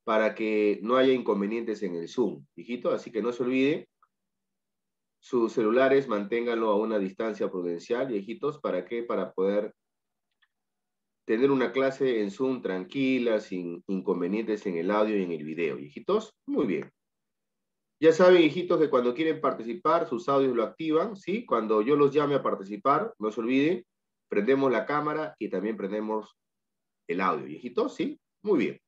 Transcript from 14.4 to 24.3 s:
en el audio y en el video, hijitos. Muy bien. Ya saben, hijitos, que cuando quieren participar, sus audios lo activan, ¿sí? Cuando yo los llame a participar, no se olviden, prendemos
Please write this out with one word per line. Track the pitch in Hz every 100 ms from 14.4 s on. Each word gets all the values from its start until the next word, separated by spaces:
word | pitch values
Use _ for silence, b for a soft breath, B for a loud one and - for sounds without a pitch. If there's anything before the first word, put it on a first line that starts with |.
| 110 104 101
en | 85
el | 87
audio | 104 107 104
y |
en | 90
el | 80
video, | 76 80 80 64
hijitos. | 71 - - 214 - _ -
Muy | 277 120
bien. | 71 - _ _ _ _ _ _ _ _ _ _ _
Ya | 156
saben, | 156 180 180
hijitos, | 151 180 156 165
que | 151
cuando | 131 120
quieren | 120 160 147
participar, | 135 - 113 117 156 131 -
sus | 117 -
audios | 139 135
lo | 120
activan, | 107 - 160 156 202 196
¿sí? | - 208 -
Cuando | 117 107 110
yo | 110 147
los | 143
llame | 143 143
a | 139
participar, | 110 101 98 104 135 147 220 -
no | 107
se | 110
olviden, | 117 131 151 190 - _ _ _
prendemos | _